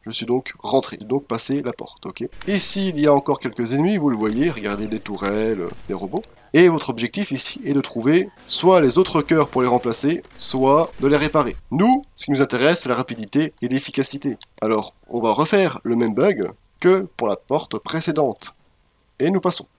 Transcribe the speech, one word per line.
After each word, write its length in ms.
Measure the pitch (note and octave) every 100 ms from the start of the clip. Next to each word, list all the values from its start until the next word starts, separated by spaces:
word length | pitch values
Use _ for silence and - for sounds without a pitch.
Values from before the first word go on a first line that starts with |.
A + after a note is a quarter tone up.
Je 60 | A2
suis 140 | A2+
donc 280 | A2+ B2+ - -
rentré, 400 | - C3+ - -
donc 280 | G#2+ C3+
passé 360 | - A#2 - C#3
la 80 | B2
porte, 340 | A2+ - - -
ok. 180 | - B2 - -
Ici, 420 | G3+ - G3 F#3+
il 100 | D3+
y 60 |
a 80 | D3
encore 260 | C#3+ C#3 C3+
quelques 340 | B2 A2 A#2
ennemis, 240 | C3+ F3 G#3
vous 120 | D3
le 80 | A2+
voyez, 320 | G#2+ A2+ E3
regardez, 380 | A2 G2+ G2+ G#2+
des 120 | G#2+
tourelles, 680 | - F#2+ G2 G#2+ A2 G#2 F2 - -
des 60 |
robots. 300 | F#2 F#2+ D#3 - - _
Et 140 | D3+ F3+
votre 220 | D#3+ -
objectif 400 | A#2 A#2 G3+ G#3
ici 320 | C3 - -
est 100 | -
de 80 | C#3
trouver 480 | - A#2+ A#2+ E3 G3 _ -
soit 340 | - F3 F#3
les 160 | C#3 C#3+
autres 240 | F#3 D#3+
cœurs 280 | C#3+ D#3+ C#3+
pour 120 | C3
les 60 | B2
remplacer, 560 | A#2+ A#2+ A2+ C#3 E3+ - -
soit 520 | - C3 C3 D3 E3+ -
de 80 | C3+
les 100 | D3
réparer. 380 | - D#3 B2 - -
Nous, 320 | C#3+ A3 C4+ C#4+
ce 100 | -
qui 60 | -
nous 100 | C#3
intéresse, 400 | C3+ B2 C#3+ E3+
c'est 80 | C#3+
la 60 |
rapidité 580 | A#2+ B2 A2+ G#2 C#3+ D#3 _
et 60 | A#2+
l'efficacité. 680 | C3 - C#3 C3 C#3 D3 G#2+ - _
Alors, 340 | A2 G#2+ G2+ _ _
on 120 | A#2+
va 100 | A2+
refaire 480 | G#2+ D#3 G3+ F3+ B2+
le 120 | A#2
même 200 | A#2 A2+
bug 340 | G#2 F#3 D3+ F#2 - _ _
que 280 | F3+ F#3+ F#3+ -
pour 100 | A2+
la 80 |
porte 420 | F#2+ _ D3 - G#2+
précédente. 800 | - D#3+ E3 D#3 C#3 G#2 - _ _ _ _ _ _ -
Et 100 | D3+
nous 120 | G3
passons. 260 | F3+ - -